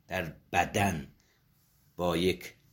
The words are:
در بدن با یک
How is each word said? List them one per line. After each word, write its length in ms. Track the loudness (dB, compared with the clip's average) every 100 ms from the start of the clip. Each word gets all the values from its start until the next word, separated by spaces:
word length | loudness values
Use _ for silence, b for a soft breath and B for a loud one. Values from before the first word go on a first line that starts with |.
| _
در 260 | -6 -6 -10 _
بدن 540 | 0 2 2 2 0 -6 -16 _ _ _ _ _ _ _ -4
با 220 | 0 2
یک 360 | 2 0 -6 -20 _